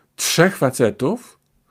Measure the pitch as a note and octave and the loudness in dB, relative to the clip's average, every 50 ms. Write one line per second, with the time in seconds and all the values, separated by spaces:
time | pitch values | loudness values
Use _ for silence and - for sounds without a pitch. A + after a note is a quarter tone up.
0 | _ _ _ - - - - - E3+ F#3+ F#3+ - D3 B2+ - - B2 G#2 G2+ - | _ _ _ -8 -6 -2 2 2 2 2 2 0 -2 -2 0 0 0 0 0 -2
1 | B2 D3+ A3 B3+ - - _ _ _ _ _ _ _ _ | -4 -4 -4 -6 -10 -16 _ _ _ _ _ _ _ _